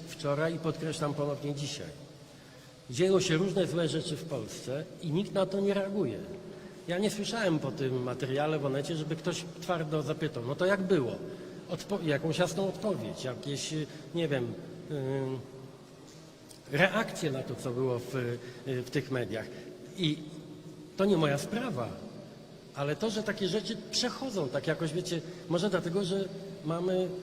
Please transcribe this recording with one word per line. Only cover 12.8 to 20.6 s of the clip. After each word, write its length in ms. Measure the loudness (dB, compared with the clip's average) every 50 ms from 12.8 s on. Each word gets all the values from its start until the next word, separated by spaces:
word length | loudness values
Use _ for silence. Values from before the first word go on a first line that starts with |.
| 0 0 0 0 0 -4 -4 -4 -4
jakieś, 500 | -4 -4 -4 -4 -4 -2 -2 -2 -2 0 -2 -2 -2 -6 -12 -10 -4 0
nie 120 | 0 2 4
wiem, 260 | 4 2 2 0 -2 -6 -8 -10 -12 -12 -8 -4
y, 1900 | -2 0 0 2 2 2 0 0 -2 -4 -6 -8 -12 -14 -14 -14 -16 -16 -18 -18 -18 -18 -18 -18 -18 -18 -18 -18 -18 -20 -18 -18 -18 -16 -10 -2 4 6
reakcje 540 | 6 6 6 4 0 0 -2 -2 0 0
na 120 | 0 0 -2
to, 120 | -4 -6
co 160 | -4 -4 -2
było 280 | 0 0 2 2 2 0
w, 160 | -2 -2 -2 -2 0 0 -2 -4 -6 -10 -12 -10 -6 -2
y, 140 | -2 -2
w 80 | -2 -2
tych 220 | -2 -2 -2 0
mediach. 340 | 0 0 0 0 -2 -4 -4 -6 -10 -12 -12 -12 -14 -14 -14 -12 -6 0
I 200 | 0 0 0 0 -4 -10 -12 -12 -14 -14 -14 -14